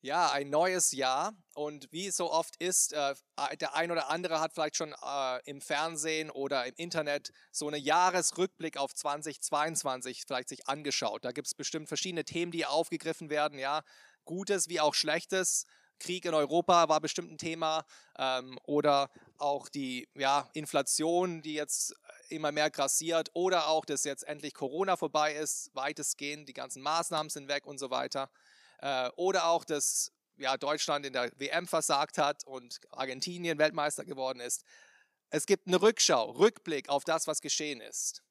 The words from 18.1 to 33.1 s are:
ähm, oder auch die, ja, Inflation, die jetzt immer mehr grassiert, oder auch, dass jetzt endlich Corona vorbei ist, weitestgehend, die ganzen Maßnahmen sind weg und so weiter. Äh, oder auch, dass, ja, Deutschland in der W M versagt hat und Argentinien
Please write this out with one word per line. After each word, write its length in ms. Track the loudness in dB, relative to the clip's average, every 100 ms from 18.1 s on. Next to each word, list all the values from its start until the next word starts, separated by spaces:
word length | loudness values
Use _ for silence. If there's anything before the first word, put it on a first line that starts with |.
| -4
ähm, 400 | -2 -2 -4 -14
oder 440 | 0 4 6 4 2 -6 -20 _
auch 320 | -2 -2 -6
die, 360 | -6 -4 -6 -8 -2
ja, 340 | 2 2 0
Inflation, 880 | -8 -2 0 2 0 2 2 2 -2
die 140 | -6
jetzt 400 | -6 -4 -2 -4 -6 -20 -20 -12
immer 240 | -4 -2
mehr 180 | 2 0
grassiert, 600 | 2 0 0 2 0 0
oder 360 | 0 2 2 4
auch, 180 | 2 2
dass 180 | -2
jetzt 200 | -2 -4 -8
endlich 240 | -8 -10
Corona 460 | -6 -6 -2 0 2
vorbei 360 | 2 2 2
ist, 360 | 0 -4 -4 -6
weitestgehend, 720 | -6 -6 -4 -6 -4 -6 -10 -12
die 60 |
ganzen 300 | -12 -12 -6
Maßnahmen 480 | 0 0 0 -2 -4
sind 180 | -8 -4
weg 160 | -6
und 140 | -4 -10
so 100 | -4
weiter. 400 | -2 -2 -4 -8 _ _ _ -20 _
Äh, 300 | -4 -2 -2
oder 320 | 0 2 4 4
auch, 180 | 2
dass, 460 | 2 -2 0 0 -4 _ _ _
ja, 200 | -2 0
Deutschland 500 | 0 -2 0 -2 -2
in 60 |
der 180 | -2 -4 -4
W 80 | -2
M 220 | -2 0
versagt 500 | 0 2 2 0 2
hat 260 | 0 0
und 360 | -8 -14 -12 -18 _
Argentinien 640 | -8 -6